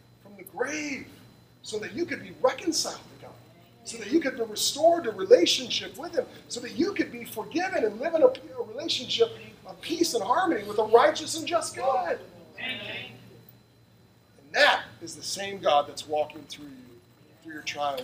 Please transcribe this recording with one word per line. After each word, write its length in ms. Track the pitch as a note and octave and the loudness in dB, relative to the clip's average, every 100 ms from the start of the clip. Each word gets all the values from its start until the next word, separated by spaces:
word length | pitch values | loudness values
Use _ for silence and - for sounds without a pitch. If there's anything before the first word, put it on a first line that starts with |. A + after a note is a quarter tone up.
| _ _ | _ _
from 140 | G3+ G3+ | -20 -18
the 80 | |
grave 640 | F#3 - B3+ D4+ D4 A#3+ - - - - - _ | -14 -6 -4 -4 -6 -8 -10 -20 -20 -20 -20 _
so 180 | - G#3+ | -10 -8
that 140 | F3+ | -6
you 120 | A3 E4+ | -6 -4
could 160 | C#4 | -6
be 120 | F#3+ D#3+ | -10 0
reconciled 540 | - - E4+ - F#3+ - | 0 0 -4 -2 -4 -8
to 280 | - - - | -16 -20 -20
God, 80 | - - - - - - | -20 -20 -20 -20 -20 -16
so 120 | A#3 | -12
that 140 | G3+ | 0
you 80 | D#4+ | 0
could 160 | C#4 A3 | 0 -4
be 80 | |
restored 640 | A3+ G#3 - C#4 E4 E4+ A#3+ | -6 -2 -2 4 4 4 -2
to 60 | |
relationship 840 | F#3+ F#3+ E3+ F3 - A#3+ - F#3 - | 0 8 8 8 2 -2 -6 -6 -12
with 160 | E4+ D#4+ | -4 -4
him, 100 | - - - | -4 -10 -12
so 100 | A#3+ | -10
that 140 | A#3 | -8
you 180 | G3 F4+ | -2 0
could 200 | G4 - | 0 -4
be 100 | A#3+ | -6
forgiven 640 | A#3 A3+ G3+ D#4+ F#4 F4 A3 | -10 -10 -4 -2 0 0 0
and 120 | G#3 | 0
live 120 | D#4+ | 0
in 100 | D#4+ | 6
a, 40 | D4 | 6
a 360 | - - B4+ G#3 | 4 -10 -8 -8
relationship 640 | A#3+ E4 - A#3+ A3+ A3+ - - - F#3 | -6 -4 -4 -2 2 2 0 -16 -20 -18
of 140 | - | -14
peace 320 | - E4+ - | -6 0 0
and 100 | A3+ | 0
harmony 400 | G3 D4+ F#4 A3+ G3+ | 2 2 2 0 -2
with 100 | G#3+ | 0
a 60 | |
righteous 520 | A3 A#3 D4 D#4 D4+ D#4+ | 6 8 8 4 -4 -4
and 80 | C#4+ | 0
just 280 | D#4+ D#4+ F4+ | -2 -2 -2
God. 440 | - F#4 E4+ B3+ - - - - | 0 2 0 -4 -8 -20 -20 -10
And 320 | - A3 G#3 - - - - - - - _ _ _ _ _ _ _ - C#3+ | -8 -8 -8 -10 -12 -16 -20 -20 -20 -20 _ _ _ _ _ _ _ -20 -4
that 320 | A#3+ C#4+ - - - | 4 4 4 -2 -14
is 140 | E3 D3+ | -14 -12
the 80 | |
same 340 | - F#3+ G3 G3 | -8 -8 -8 -2
God 280 | E3 D3 C#3+ | 4 4 2
that's 200 | C3+ D3+ | -6 -4
walking 360 | D3+ D3 D3+ C#3+ | -2 -2 -6 -16
through 180 | - D3 | -16 -16
you, 320 | C3 B2 A#2+ _ _ - - | -18 -20 -20 _ _ -20 -20
through 120 | E3 | -14
your 100 | D3+ | -12
trial 360 | - D3 C#3+ C3 | -8 -2 -2 -2